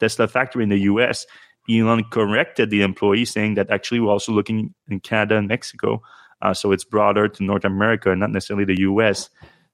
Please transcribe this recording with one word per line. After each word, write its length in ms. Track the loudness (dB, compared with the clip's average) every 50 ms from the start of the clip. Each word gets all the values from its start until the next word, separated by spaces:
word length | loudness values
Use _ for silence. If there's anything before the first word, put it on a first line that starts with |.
Tesla 260 | -2 -2 2 0 -2
factory 340 | 0 2 -2 -2 -2 -2 -2
in 60 | 0
the 120 | 2 2 2
U 200 | 2 2 2 2
S, 260 | 2 0 -2 -6 -8 _ -20 -20 -20 _ _ _ -4 0
Elon 340 | 2 2 4 4 2 0 0 -2
corrected 580 | -2 0 0 2 2 0 0 -2 0 -2 0 0
the 120 | 2 0
employee, 420 | 2 0 0 0 0 2 2 2 0
saying 300 | -2 -4 -4 -2 -2 -2
that 180 | -2 -2 -2
actually 300 | -2 -4 -4 -4 -2 0
we're 100 | 2 2
also 220 | 0 0 0 0 0
looking 400 | 0 0 0 -4 -4 -4 -6 -10 _ _ -8
in 100 | -8 -8
Canada 380 | -6 -4 -2 -2 0 2 0
and 100 | 0 0
Mexico. 540 | -2 -4 -4 -6 -12 -12 -6 -4 -4 -4 -4 -8 -16 -20 -20 -20 _ _ -4
Uh, 120 | -2 -2 -2
so 200 | 0 0 0 0
it's 100 | 0 -2
broader 460 | -2 0 2 2 4 4 2 0 0
to 120 | -2 -4
North 220 | -4 -2 -2 0 0
America 480 | -2 0 0 0 0 0 0 0 0
and 80 | 0 0
not 120 | 0 -2
necessarily 340 | -2 -4 -4 -4 -4 -2 0
the 160 | 0 0 2
U 200 | 2 2 2 2
S. 280 | 2 2 2 0 -6 -14 _ _ -20 -20 _ _ _ _